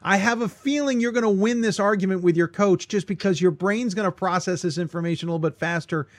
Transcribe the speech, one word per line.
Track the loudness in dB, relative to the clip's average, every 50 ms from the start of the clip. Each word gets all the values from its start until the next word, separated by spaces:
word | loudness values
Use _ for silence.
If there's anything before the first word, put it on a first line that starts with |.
I | -2 0 2
have | 2 2 2 0 0
a | -2 -4
feeling | -6 -4 -2 -2 0 0 0 0 0 0
you're | 0 0
gonna | 0 0 2 2
win | 2 2 2 2 2 2
this | 0 0 0 0
argument | 2 2 2 2 2 0 0 2
with | 2 2 4 4
your | 2 0
coach | 0 0 2 4 4 2 0 -2
just | -4 -4 -2
because | -2 -4 -2 0 0 0 2
your | 2 2
brain's | 2 2 0 -2 0 0 -2 -4 -2
gonna | -2 -2 -2 -2
process | -2 -2 -2 0 0 0 -2 -2 -2
this | -2 -4 -2 -2
information | -4 -4 -4 -4 -4 -2 -4 -4 -4 -4
a | -4
little | -2 -2 -2
bit | -2 -2
faster | -4 -4 -2 -4 -4 -4 -4 -4 -4 -6 _